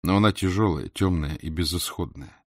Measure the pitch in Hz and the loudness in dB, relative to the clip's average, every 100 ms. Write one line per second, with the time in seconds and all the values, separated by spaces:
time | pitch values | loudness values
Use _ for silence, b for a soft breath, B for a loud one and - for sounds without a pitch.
0 | 87 98 107 - 95 92 107 76 - - | 2 4 4 2 0 2 2 0 -4 0
1 | 95 87 73 76 80 78 80 87 - - | 2 2 -2 -4 -6 -2 -2 -2 -4 -6
2 | 87 - 67 - _ | -8 -8 -18 -20 _